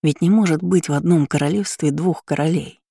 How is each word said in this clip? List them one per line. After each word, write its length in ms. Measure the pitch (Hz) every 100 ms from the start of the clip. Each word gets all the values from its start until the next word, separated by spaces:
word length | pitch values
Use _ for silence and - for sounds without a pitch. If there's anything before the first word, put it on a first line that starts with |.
Ведь 180 | 156 143
не 80 | 170
может 320 | 214 196 156
быть 280 | 180 185 -
в 40 |
одном 320 | 143 170 175 143
королевстве 680 | 147 147 202 196 - 151
двух 320 | 147 180 160
королей. 580 | - 143 151 165 143 _ _